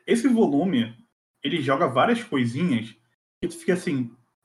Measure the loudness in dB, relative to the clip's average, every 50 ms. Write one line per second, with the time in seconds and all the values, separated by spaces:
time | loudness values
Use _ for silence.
0 | -2 0 0 2 2 2 4 4 4 4 2 0 0 2 0 0 -2 -2 -6 -18
1 | -20 _ _ _ _ _ _ _ -6 -4 -4 -2 0 0 0 2 0 0 2 2
2 | 2 2 2 -2 -2 -4 -2 0 0 0 0 -2 0 0 0 -2 -2 -6 -14 _
3 | _ _ _ _ _ _ _ -8 -8 -8 -8 -6 -2 -2 -2 -2 -2 -4 -4 -4
4 | -4 -6 -10 _ _ _ _ _